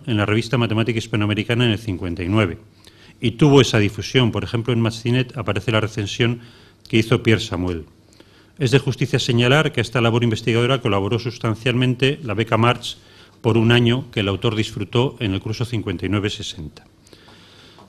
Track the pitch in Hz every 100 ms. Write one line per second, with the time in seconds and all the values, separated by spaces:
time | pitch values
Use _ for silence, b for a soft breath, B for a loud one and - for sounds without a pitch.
0 | - 104 101 107 113 123 117 110 113 113
1 | - 107 104 104 104 117 120 101 - 87
2 | 90 85 87 110 95 80 - B B B
3 | B B 123 117 151 139 123 113 101 -
4 | - 131 117 101 90 113 113 117 113 113
5 | 117 127 123 - 101 101 - 110 107 -
6 | 101 - 120 117 B B B B - 113
7 | 113 120 117 107 - 87 90 85 - _
8 | _ b b b b b 131 127 131 -
9 | 135 123 - 120 120 147 151 123 107 127
10 | 117 117 117 110 - 113 120 135 117 101
11 | 101 113 123 - 117 104 131 120 127 123
12 | 135 151 113 101 113 110 117 120 - -
13 | B B B B 117 110 113 120 117 127
14 | - 117 98 95 120 107 107 113 101 120
15 | 135 - 107 95 110 110 117 113 104 87
16 | 92 104 101 - 92 - 76 - _ _
17 | B B B B B B B B